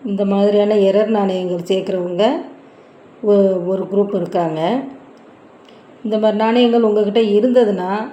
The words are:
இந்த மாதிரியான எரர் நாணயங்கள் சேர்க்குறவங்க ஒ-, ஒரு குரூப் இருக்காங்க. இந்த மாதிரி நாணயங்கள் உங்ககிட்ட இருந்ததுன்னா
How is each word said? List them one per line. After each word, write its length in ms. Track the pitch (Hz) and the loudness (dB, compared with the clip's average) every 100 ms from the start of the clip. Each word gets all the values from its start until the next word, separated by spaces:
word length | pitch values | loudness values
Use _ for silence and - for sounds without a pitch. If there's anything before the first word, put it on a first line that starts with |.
| 240 | -6
இந்த 180 | 196 196 | -4 0
மாதிரியான 500 | 196 202 208 208 208 | 2 2 2 2 2
எரர் 320 | 196 196 214 | 2 2 2
நாணயங்கள் 520 | 214 196 185 180 175 | 0 0 -2 -4 -6
சேர்க்குறவங்க 800 | 170 190 190 190 175 175 214 320 - - - - - - - - | -2 -4 -2 -4 -4 0 0 0 -8 -18 -20 -20 -20 -20 -20 -8
ஒ-, 420 | 214 202 196 190 175 | 0 4 4 0 -2
ஒரு 200 | 190 - | -4 -2
குரூப் 240 | 196 202 196 | -2 -2 -2
இருக்காங்க. 680 | 170 185 165 156 165 247 - - - - - - - - - - - - | -4 -2 -2 -2 -2 -4 -6 -16 -20 -20 -20 -20 -20 -20 -20 -20 -20 -12
இந்த 140 | 220 214 | -6 0
மாதிரி 200 | 214 208 | 0 0
நாணயங்கள் 440 | 220 240 240 233 | 0 2 2 4
உங்ககிட்ட 380 | 220 208 202 214 | 2 2 0 0
இருந்ததுன்னா 720 | 226 202 247 247 226 190 180 202 240 | 2 2 4 4 2 0 -4 -6 -8